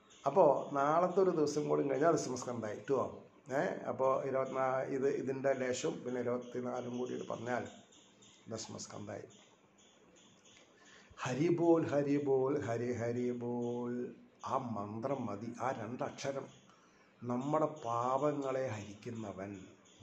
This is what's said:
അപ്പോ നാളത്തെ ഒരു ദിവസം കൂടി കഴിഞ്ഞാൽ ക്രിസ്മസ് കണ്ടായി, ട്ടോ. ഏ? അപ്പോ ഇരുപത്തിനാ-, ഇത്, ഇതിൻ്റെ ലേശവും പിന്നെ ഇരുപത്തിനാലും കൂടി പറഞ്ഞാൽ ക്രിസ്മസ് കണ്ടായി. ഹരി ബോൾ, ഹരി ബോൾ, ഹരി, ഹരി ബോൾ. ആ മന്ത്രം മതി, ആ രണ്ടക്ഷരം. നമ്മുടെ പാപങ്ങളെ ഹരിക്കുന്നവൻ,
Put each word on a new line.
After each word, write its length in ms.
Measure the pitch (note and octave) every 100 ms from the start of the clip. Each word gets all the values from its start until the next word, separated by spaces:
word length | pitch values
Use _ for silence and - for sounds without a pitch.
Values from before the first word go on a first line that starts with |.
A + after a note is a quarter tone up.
| - - C#3
അപ്പോ 440 | E3 D#3 C3+ -
നാളത്തെ 460 | C#3+ C#3+ E3 F3+ F#3+
ഒരു 100 | F3+
ദിവസം 400 | D#3+ D3 D3+ D3
കൂടി 140 | D3+
കഴിഞ്ഞാൽ 280 | C#3+ C3 E3
ക്രിസ്മസ് 340 | D3+ B2+ B2 B2+
കണ്ടായി, 320 | A#2+ G#2+ G2 -
ട്ടോ. 340 | C3 G2+ G2+ - - -
ഏ? 380 | C3+ F#3+ - B2+
അപ്പോ 340 | A#2 C3 C3 C3+
ഇരുപത്തിനാ-, 580 | C3 C3 C3 C3 C3
ഇത്, 240 | - C3+ C#3
ഇതിൻ്റെ 460 | - B2+ C3+ C3+
ലേശവും 480 | B2+ B2+ B2 D#3+ - B2
പിന്നെ 160 | B2
ഇരുപത്തിനാലും 760 | A#2+ B2 - B2+ B2 B2 B2 B2
കൂടി 300 | B2 - -
പറഞ്ഞാൽ 380 | - A#2 A#2+ G2+ - - - - - - - -
ക്രിസ്മസ് 420 | A2 A2 A2 -
കണ്ടായി. 320 | G#2+ G#2 G2+ - - - _ _ _ - - - - - - - - - - - - - -
ഹരി 340 | C3 B2 F3 E3+
ബോൾ, 300 | E3+ D#3+ -
ഹരി 380 | C#3+ C#3+ C#3+
ബോൾ, 380 | C#3 C3 C3 D3
ഹരി, 320 | A#2 A#2 B2
ഹരി 380 | A2+ A#2 A#2+ B2
ബോൾ. 760 | A#2+ A#2+ A#2+ A#2+ A#2+ A#2+ B2 B2 - - - -
ആ 120 | C3
മന്ത്രം 680 | B2 G#2 G#2 A2 C3 C3+ G#2+
മതി, 300 | G2+ A#2+ A#2
ആ 100 | B2
രണ്ടക്ഷരം. 760 | B2+ G#2+ B2 C3 - C#3 C3+ - - - - - _ - -
നമ്മുടെ 420 | A#2+ B2 C#3 D#3 D3+
പാപങ്ങളെ 1000 | D3 A#2 A#2 B2 C3+ D3 C#3 C3+ C3 C3
ഹരിക്കുന്നവൻ, 920 | G#2+ G2 G2+ B2 A2+ G#2 F2+ G2 G2 F#2+ - - -